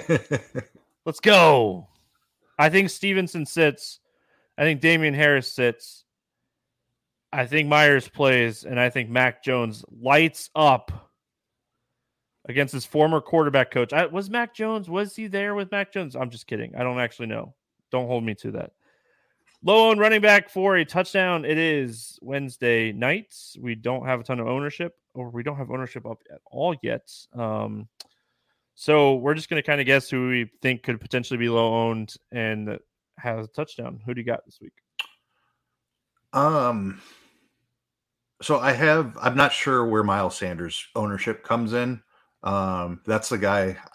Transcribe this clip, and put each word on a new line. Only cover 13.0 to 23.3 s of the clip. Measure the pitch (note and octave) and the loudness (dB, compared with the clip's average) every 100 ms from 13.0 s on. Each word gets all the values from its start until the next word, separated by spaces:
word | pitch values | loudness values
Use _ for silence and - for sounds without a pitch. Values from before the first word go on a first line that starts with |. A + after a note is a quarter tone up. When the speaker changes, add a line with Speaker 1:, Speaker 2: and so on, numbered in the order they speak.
| D#3 D#3+ | 2 2
Speaker 1:
quarterback | - E3 D3 C3+ B2 | 0 0 2 2 2
coach. | C3 A#2+ | 0 0
I, | D3+ F3+ | 0 0
was | F3+ G3 | -4 -6
Mac | A#3+ A#3 | -6 -6
Jones, | - A3 A3 F3 | -6 -6 -6 -6
was | F3+ G3+ - | -6 -6 -8
he | G#3+ | -8
there | G3 G3+ | -4 -4
with | G#3 F#3+ | -6 -6
Mac | G3+ G3 | -6 -6
Jones? | G3 D#3 | -8 -8
I'm | C3 B2 | -8 -8
just | A#2 - | -10 -10
kidding. | A2 A#2 - | -8 -8 -4
I | |
don't | B2+ B2 | -4 -2
actually | A#2+ - A2+ | -4 -6 -10
know. | A2 - _ _ _ - | -8 -10 _ _ _ -6
Don't | B2+ B2 | -4 -2
hold | A#2+ | -4
me | A2+ G2+ | -4 -8
to | A2 | -8
that. | A2 - _ _ _ _ _ _ _ _ _ | -10 -12 _ _ _ _ _ _ _ _ _
Low | F3 A3 A3+ | 4 6 6
owned | G#3 | 6
running | G#3+ G#3+ | 4 4
back | G#3 G#3 G3+ | 6 6 4
for | F#3+ G3 F#3 | -2 2 2
a | |
touchdown. | D#3 F3+ F3+ G3 F#3 E3+ C#3 | 0 -2 -2 0 0 0 0
It | D#3 | 0
is | D#3+ D3+ B2+ A2+ - - | 2 0 -2 -8 -18 -18
Wednesday | B2 C#3 C#3 - A#2+ A#2 A2 | -8 -6 -6 -2 2 2 0
nights. | G2+ B2 F#3+ - | -2 -2 -2 -6